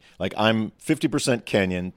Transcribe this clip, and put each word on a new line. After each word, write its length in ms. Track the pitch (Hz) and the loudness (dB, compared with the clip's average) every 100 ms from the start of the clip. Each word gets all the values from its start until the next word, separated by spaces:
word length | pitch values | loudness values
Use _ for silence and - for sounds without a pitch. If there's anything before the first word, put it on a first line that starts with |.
| _ - | _ -6
Like, 140 | 95 - | -6 0
I'm 340 | 110 110 107 - | 2 2 -2 -6
fifty 280 | - 151 147 | -4 -2 0
percent 380 | 139 - 120 | 0 0 -2
Kenyan, 480 | - 110 92 90 92 | 0 0 2 -2 -6